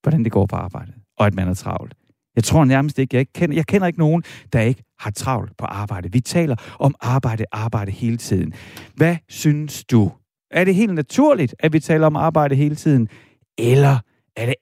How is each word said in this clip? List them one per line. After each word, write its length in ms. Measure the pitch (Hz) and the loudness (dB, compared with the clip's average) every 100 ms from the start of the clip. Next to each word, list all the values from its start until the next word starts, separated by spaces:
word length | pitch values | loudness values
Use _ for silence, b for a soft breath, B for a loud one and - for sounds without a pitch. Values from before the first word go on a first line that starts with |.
Hvordan 220 | - 156 | 2 0
det 80 | 117 | 2
går 140 | 101 98 | 0 0
på 100 | 87 | -2
arbejde, 360 | 90 - 95 - _ - | -8 -12 -16 -20 _ 0
og 80 | 104 | 0
at 80 | |
man 140 | 92 90 | 2 -2
er 60 | |
travlt. 400 | 90 98 90 - - _ _ _ - | -4 -6 -8 -10 -20 _ _ _ -4
Jeg 80 | |
tror 200 | 107 - | 2 2
nærmest 340 | 127 135 147 131 | 4 2 0 -2
ikke, 160 | 131 | -2
jeg 60 | 123 | -2
ikke 120 | 139 | -2
kender, 240 | - 175 151 | -2 -2 -2
jeg 100 | 156 | 0
kender 200 | 202 180 | 0 0
ikke 120 | 170 | 0
nogen, 240 | 156 170 B B B | 0 0 B B B
der 80 | 127 | 0
ikke 220 | 113 127 _ _ | 0 -2 _ _
har 120 | 110 | -10
travlt 460 | 104 - 123 98 - | -6 -4 -4 -6 -12
på 80 | |
arbejde. 480 | - 98 104 92 87 | -10 -8 -8 -8 -4
Vi 80 | 117 | -4
taler 360 | - 175 160 117 B B | 0 -2 0 -4 B B
om 160 | 139 - | 0 0
arbejde, 440 | 117 131 117 110 110 | -2 -2 -2 -4 -6
arbejde 380 | 110 113 113 98 | -6 -4 -4 -6
hele 260 | 95 117 117 | -6 -4 -4
tiden. 380 | - 95 80 B B B B | -4 -4 -4 B B B B
Hvad 220 | - 160 170 _ | 0 0 0 _
synes 560 | - 156 151 151 - | -4 -2 -2 -6 -12
du? 280 | - 117 95 - _ _ _ | 0 2 2 -4 _ _ _
Er 140 | 170 | 0
det 100 | 185 | 2
helt 200 | 185 226 | 2 0
naturligt, 600 | 165 143 - 294 247 131 - | -2 -2 2 4 4 0 0
at 140 | 160 | 0
vi 80 | 156 | 0
taler 260 | - 156 156 | 0 2 2
om 100 | 151 | 2
arbejde 380 | 160 160 147 | 0 2 2
hele 200 | 139 147 | 2 0
tiden? 340 | 151 160 135 110 b b b _ - | 0 2 2 2 b b b _ -4
Eller 400 | 117 135 139 131 - _ _ - | 2 6 6 2 -2 _ _ -6
er 100 | 117 | -4
det 80 | 143 | -4